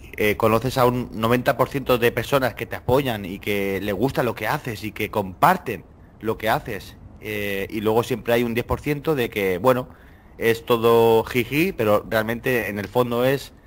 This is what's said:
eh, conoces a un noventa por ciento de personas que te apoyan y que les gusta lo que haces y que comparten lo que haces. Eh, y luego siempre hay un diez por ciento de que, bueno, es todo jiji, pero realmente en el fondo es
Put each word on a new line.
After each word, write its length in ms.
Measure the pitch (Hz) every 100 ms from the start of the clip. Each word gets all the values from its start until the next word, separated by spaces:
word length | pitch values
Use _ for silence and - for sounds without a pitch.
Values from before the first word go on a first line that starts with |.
| - -
eh, 200 | 107 101
conoces 400 | 110 110 123 127
a 80 | 123
un 240 | 123 120
noventa 420 | 95 113 123 123 139
por 120 | 127
ciento 280 | 143 127 123
de 140 | 117
personas 440 | 120 113 143 127 -
que 100 | 113
te 100 | 98
apoyan 500 | - 127 139 110 95
y 140 | 95
que 400 | - 104 98 98
les 120 | 101 95
gusta 260 | 131 139
lo 120 | 127 -
que 120 | 107
haces 360 | 143 131 101
y 80 | 104
que 180 | - 104
comparten 800 | 113 95 92 156 185 - 95 - - - -
lo 180 | 107 110
que 120 | 107
haces. 500 | 139 - 98 - - - -
Eh, 480 | 107 104 101 98 98
y 120 | 110
luego 220 | 107 110
siempre 300 | 113 120 98
hay 100 | 117
un 100 | 120
diez 120 | 117 -
por 160 | 120
ciento 340 | - 147 139 151
de 140 | 117
que, 280 | 107 98 90
bueno, 300 | 123 123 127 - - - - -
es 280 | 110 113 -
todo 580 | 117 113 117 113 113
jiji, 480 | 110 127 113 139 185
pero 340 | 185 107 104 90
realmente 600 | 110 110 117 131 123 101
en 100 | 104
el 80 | 98
fondo 340 | 127 123 120 127
es 280 | 139 - -